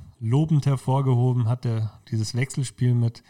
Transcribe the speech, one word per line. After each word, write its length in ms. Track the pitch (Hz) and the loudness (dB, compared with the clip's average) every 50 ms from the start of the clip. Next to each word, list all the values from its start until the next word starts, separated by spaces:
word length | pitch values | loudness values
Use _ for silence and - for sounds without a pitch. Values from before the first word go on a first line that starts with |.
| - - - _ | -12 -20 -16 _
lobend 440 | 117 110 120 143 156 156 165 143 - | -4 -2 0 0 2 2 2 2 2
hervorgehoben, 840 | 139 139 127 - - 131 135 139 131 127 120 123 127 123 127 120 | 2 -2 -2 0 0 0 0 2 2 2 2 2 2 2 0 0
hat 200 | 107 127 127 - | 0 -2 -2 -2
der, 340 | 123 113 110 110 107 - - _ - | -4 -2 -2 -4 -6 -8 -14 _ -6
dieses 240 | - 110 107 - - | -4 -4 -2 -2 -2
Wechselspiel 600 | 120 131 - - - 135 - - - 127 123 123 | -4 -4 -2 -4 -6 -6 -6 -4 -2 0 2 2
mit 280 | 120 117 117 117 - - _ | 2 2 0 -2 -6 -16 _